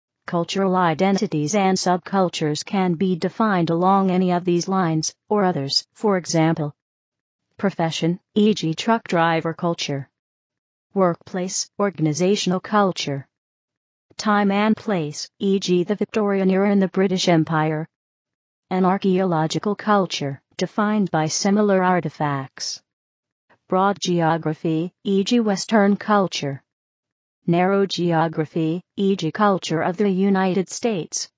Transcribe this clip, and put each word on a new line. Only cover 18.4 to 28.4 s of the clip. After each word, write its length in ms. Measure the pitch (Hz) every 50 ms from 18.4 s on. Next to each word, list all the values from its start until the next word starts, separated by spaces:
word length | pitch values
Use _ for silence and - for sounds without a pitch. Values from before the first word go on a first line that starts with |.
| _ _ _ _ _ -
an 140 | 180 185 190
archaeological 920 | 180 185 190 - 190 185 185 190 185 170 156 160 156 - 160 - 208 202
culture, 640 | - - 220 208 202 185 - - - 147 139 139 - _ _ _
defined 560 | - - - - - 208 208 214 214 196 170
by 160 | - 156 156 160
similar 560 | - - - 202 196 214 214 208 196 190 185
artifacts. 960 | 185 185 175 165 160 - - 156 147 143 139 131 127 _ - - - - - _ _ _ _ _ _ _ _ _ _ _ _ _ _ _ _ _ -
Broad 300 | 190 185 190 202 202 -
geography, 920 | - 180 175 170 165 160 165 165 160 156 156 - - 170 160 156 170 180 _ _ -
e 220 | 202 196 196 196
G 160 | - 247 240
Western 560 | 226 214 196 180 - - 226 220 202 202 202 -
culture. 680 | - - 214 202 190 170 - - - 139 139 131 _ _ _ _ _ _ _ _ _ _ _ _ _ _ _ _ -
Narrow 400 | - 170 175 180 190 196 196 196
geography, 960 | 185 - - 175 175 165 160 160 165 160 160